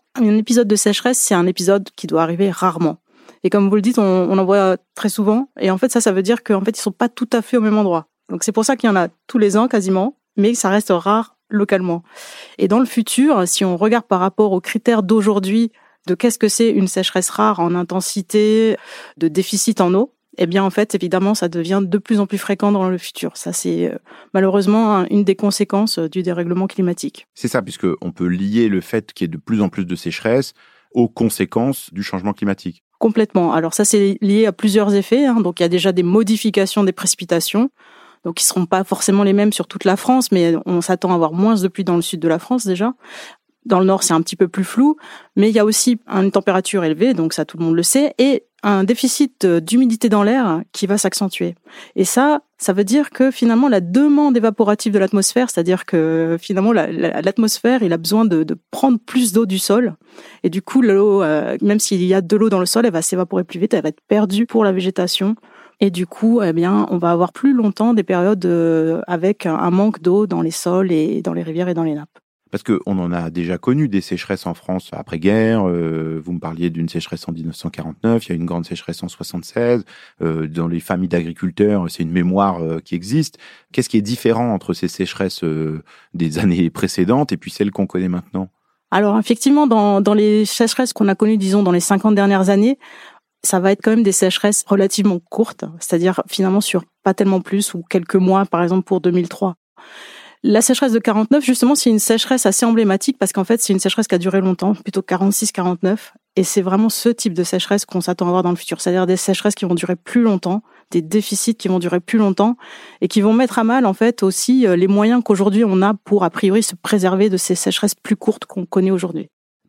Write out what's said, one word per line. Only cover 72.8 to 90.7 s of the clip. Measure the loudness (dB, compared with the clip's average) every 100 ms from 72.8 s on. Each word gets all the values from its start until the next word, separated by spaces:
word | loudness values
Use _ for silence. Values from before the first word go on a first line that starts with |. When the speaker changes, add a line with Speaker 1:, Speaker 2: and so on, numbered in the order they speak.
| -2 -2
Speaker 2:
en | -2
a | -4 -4
déjà | -6 -4 -4
connu | -2 0 0
des | -2
sécheresses | -4 -6 -6 -6
en | -6
France | -10 -8 -8 -8
après-guerre. | -14 -10 -2 0 2 2 0 0
Euh, | 0 -2 -4 -6 -8
vous | -8
me | -8
parliez | -8 -4 -4
d'une | -4 -6
sécheresse | -6 -8 -10 -10
en |
dix-neuf | -10 -10 -10
cent | -12
quarante-neuf, | -10 -12 -4 -2 -2 -2
il |
y |
a |
une | -6
grande | -6 -6 -8
sécheresse | -10 -10 -12
en | -12
soixante-seize. | -12 -12 -12 -8 -4 0 -2 -4 -18 -20 -8
Euh, | -6 -4 -6
dans | -4 -4
les | -4
familles | -4 -4 -2
d'agriculteurs, | -2 -4 -6 -6 0 0 0 -4
c'est | -6
une | -4
mémoire, | 0 0 0 0 -2
euh, | -6 -8
qui | -8
existe. | -10 -2 -2 -2 -8 -20 -20 _
Qu'est-ce | -4 0
qui | 0
est |
différent | 0 0 0 0 0
entre | -2 -4
ces | -6 -6
sécheresses, | -4 -6 -4 -6 -4
euh, | -6 -4 -6 -8 -14 -20 _
des | -4 -4 0
années | 0 2 0
précédentes | -2 -4 -2 -2 -2 -4
et | -6
puis | -8
celles | -6 -4
qu'on | -4 -6
connaît | -4 -4
maintenant ? | -6 -8 -10 -10 _ _ _ _
Speaker 1:
Alors | 0 0 0
effectivement, | 0 0 2 2 4
dans, | 2 2 2
dans | 2
les | 2 4 2
sécheresses | 0 0 -2